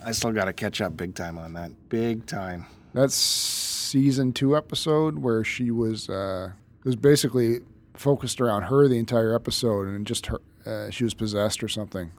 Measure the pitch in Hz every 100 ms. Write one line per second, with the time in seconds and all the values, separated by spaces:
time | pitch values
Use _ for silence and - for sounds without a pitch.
0 | 110 113 117 110 95 90 107 - 98 82
1 | 90 92 87 82 82 85 85 - - 117
2 | 117 113 117 101 92 87 87 - - 120
3 | 135 - - - - - - - - 135
4 | 139 131 131 120 135 151 151 147 - 151
5 | 156 151 131 110 110 - 120 117 113 110
6 | - 98 98 92 92 95 _ - 135 120
7 | 143 147 139 123 117 120 - - - -
8 | 143 139 123 - 120 101 87 139 143 123
9 | 113 120 113 113 - - 120 101 98 101
10 | 107 117 - 117 - _ - 107 104 107
11 | 117 101 110 104 104 - 107 - 101 95
12 | 87